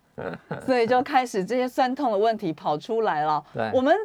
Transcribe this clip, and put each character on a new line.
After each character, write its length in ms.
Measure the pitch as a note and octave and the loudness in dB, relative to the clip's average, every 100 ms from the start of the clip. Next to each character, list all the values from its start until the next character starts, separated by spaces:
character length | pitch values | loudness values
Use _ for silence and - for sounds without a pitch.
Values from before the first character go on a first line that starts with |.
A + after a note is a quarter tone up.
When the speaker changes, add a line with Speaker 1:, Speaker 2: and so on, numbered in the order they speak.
| _ - | _ -12
Speaker 1:
<laughs> 460 | F#3 E3+ - D#3 | -10 -10 -12 -8
所 140 | - B3+ | -2 2
以 80 | A3+ | 4
就 160 | B3+ | 2
开 240 | - C#4 B3 | 2 0 0
始 180 | G#3 | -2
这 120 | F#3 B3+ | -2 -2
些 100 | B3+ | -2
酸 260 | C#4 B3+ | 0 0
痛 200 | C4 C4+ | 0 0
的 40 | G3+ | 2
问 220 | A3 A3 | 2 0
题 140 | G3 | -4
跑 260 | D3+ - D3+ | -4 -4 -4
出 240 | - A3 | -2 -2
来 200 | G#3+ D#3 | 0 0
了。 220 | D3+ D3+ D3+ | 0 0 -2
Speaker 2:
对。 160 | B2+ A2 | -4 -2
Speaker 1:
我 60 | C4 | 0
们 120 | C4 F#4+ | 2 2